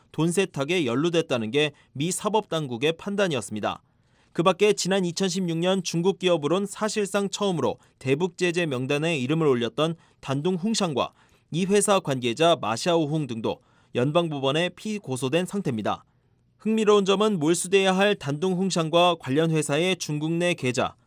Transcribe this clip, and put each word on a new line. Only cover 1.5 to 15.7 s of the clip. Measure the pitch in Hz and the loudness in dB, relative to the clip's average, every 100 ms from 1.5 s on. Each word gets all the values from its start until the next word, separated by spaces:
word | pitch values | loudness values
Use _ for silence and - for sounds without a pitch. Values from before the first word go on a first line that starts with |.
게 | 135 151 - _ | 0 0 -2 _
미 | 131 160 | -6 -4
사법당국의 | 180 208 214 - 160 147 120 147 | -4 -2 -2 0 -4 -4 -2 -2
판단이었습니다. | 160 - 202 196 135 104 107 104 90 _ _ _ _ _ | -2 -4 -2 0 -2 -4 -6 -4 -6 _ _ _ _ _
그 | - | 0
밖에 | 170 175 208 | 2 4 4
지난 | 202 180 196 180 | 2 0 0 0
이천십육 | 165 196 180 180 165 | -2 -2 -2 -2 -2
년 | 175 190 | 0 0
중국 | - 165 175 196 | -2 0 0 2
기업으론 | 180 170 143 180 202 | 2 2 2 0 -2
사실상 | - 214 214 202 208 202 | -4 -4 -2 -2 0 -2
처음으로 | - 202 170 123 - _ - | -2 -2 0 0 -2 _ -8
대북 | 131 143 180 - | -2 0 0 0
제재 | 180 170 170 | -2 0 -2
명단에 | 123 131 143 156 160 | -2 -2 0 0 0
이름을 | 123 160 156 | 0 2 2
올렸던 | 123 117 - 160 165 _ _ | 2 0 0 -2 -2 _ _
단둥 | - 135 156 185 | -6 -2 -2 -2
홍샹과 | 196 226 185 123 98 _ _ _ _ | -2 0 0 -2 -4 _ _ _ _
이 | 156 185 | -4 0
회사 | 208 202 196 | 2 4 2
관계자 | - 135 120 113 170 156 | 0 -2 -2 2 4 4
마샤오홍 | 104 113 180 170 147 156 139 | 0 -2 0 0 2 -2 -4
등도 | 113 110 - _ _ _ | -4 -4 -6 _ _ _
연방법원에 | 120 123 160 170 147 135 151 175 | -2 0 2 0 0 0 0 -2
피고소된 | - 220 208 - 127 127 156 185 | -4 -8 -8 -6 -4 -2 -2 -2
상태입니다. | 202 180 | -4 -4